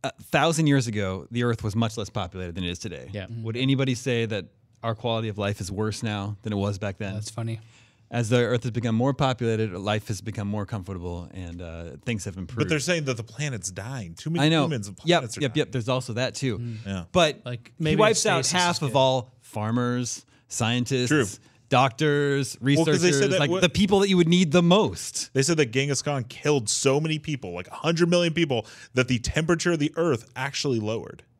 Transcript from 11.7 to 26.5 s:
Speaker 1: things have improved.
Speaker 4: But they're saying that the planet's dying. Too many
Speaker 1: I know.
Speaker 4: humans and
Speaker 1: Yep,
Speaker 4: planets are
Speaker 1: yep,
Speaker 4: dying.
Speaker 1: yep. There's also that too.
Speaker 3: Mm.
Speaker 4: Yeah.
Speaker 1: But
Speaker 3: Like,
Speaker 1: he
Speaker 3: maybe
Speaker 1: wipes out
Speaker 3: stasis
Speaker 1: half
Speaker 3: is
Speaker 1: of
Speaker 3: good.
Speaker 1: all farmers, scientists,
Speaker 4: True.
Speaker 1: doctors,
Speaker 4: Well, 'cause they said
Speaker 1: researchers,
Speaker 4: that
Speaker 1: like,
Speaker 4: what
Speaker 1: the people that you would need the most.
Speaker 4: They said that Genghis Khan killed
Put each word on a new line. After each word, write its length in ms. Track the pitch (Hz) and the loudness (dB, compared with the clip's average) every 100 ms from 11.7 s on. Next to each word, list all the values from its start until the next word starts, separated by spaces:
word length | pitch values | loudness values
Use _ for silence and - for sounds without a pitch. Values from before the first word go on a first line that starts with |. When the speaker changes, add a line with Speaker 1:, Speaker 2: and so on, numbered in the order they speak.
| 82 85 71 - | -12 -12 -10 -6
Speaker 1:
things 180 | 110 101 | -4 -6
have 120 | 90 | -10
improved. 220 | 87 117 | -10 -4
Speaker 4:
But 100 | 110 | -2
they're 100 | 156 | 0
saying 240 | 131 175 139 | 0 -2 -2
that 120 | 117 | -6
the 60 | |
planet's 460 | 110 - 147 117 92 | -8 -8 -8 -6 -8
dying. 460 | 92 107 135 95 165 | -10 -10 -10 -10 -10
Too 140 | 156 | -6
many 160 | 165 147 | 0 2
Speaker 1:
I 40 | |
know. 140 | 160 | 4
Speaker 4:
humans 240 | - 131 101 | 2 -2 -6
and 100 | 98 | -8
Speaker 1:
Yep, 160 | 156 175 | 0 0
Speaker 4:
planets 180 | 123 - | 0 -4
are 40 | |
Speaker 1:
yep, 100 | 143 | -2
Speaker 4:
dying. 60 | 147 139 | -2 -2
Speaker 1:
yep. 40 | |
There's 160 | 123 113 | -4 -2
also 240 | 131 127 | -2 -2
that 200 | 113 123 - | -4 -4 -2
too. 220 | 135 107 | -4 -2
Speaker 3:
Mm. 160 | 120 110 98 | -6 -8 -6
Speaker 4:
Yeah. 180 | 95 85 | -8 0
Speaker 1:
But 300 | 185 160 139 127 | 2 2 0 -10
Speaker 3:
Like, 240 | 123 - _ | -12 -14 _
Speaker 1:
he 60 | |
Speaker 3:
maybe 160 | 156 190 | 0 4
Speaker 1:
wipes 260 | 214 220 214 | 4 4 2
out 200 | 170 127 | 2 2
Speaker 3:
stasis 60 | 180 | 2
Speaker 1:
half 140 | 175 170 | 2 2
Speaker 3:
is 40 | |
Speaker 1:
of 60 | 143 | 0
Speaker 3:
good. 60 | 135 | 2
Speaker 1:
all 360 | 131 127 120 _ | 4 2 -4 _
farmers, 840 | - 110 107 120 123 123 120 - _ _ _ | -12 -6 -2 0 0 -2 -4 -8 _ _ _
scientists, 600 | - 113 123 117 131 123 | -2 0 0 0 0 4
Speaker 4:
True. 160 | 151 104 - _ _ _ | 4 2 -2 _ _ _
Speaker 1:
doctors, 880 | 123 131 - 151 143 143 139 131 - | 4 4 2 2 2 2 0 -2 -2
Speaker 4:
Well, 160 | 131 143 160 | 2 4 4
'cause 0 | 147 | 4
they 80 | 175 | 4
said 40 | 143 - | 4 2
Speaker 1:
researchers, 40 | |
Speaker 4:
that 80 | 185 | 2
Speaker 1:
like, 80 | 147 | 2
Speaker 4:
what 120 | 180 | 2
Speaker 1:
the 60 | 180 | 2
people 320 | 165 202 196 | 2 4 4
that 80 | 202 | 6
you 80 | 185 | 4
would 140 | 165 | 6
need 240 | 180 180 | 6 6
the 100 | 170 | 6
most. 680 | 170 190 160 90 - - - | 6 6 4 -2 -10 -10 -4
Speaker 4:
They 80 | 135 | 0
said 160 | 135 160 | 2 2
that 140 | 135 | 2
Genghis 300 | 123 143 135 | 0 0 -2
Khan 220 | - 143 | -2 -4
killed 460 | 117 - 151 | -6 -4 2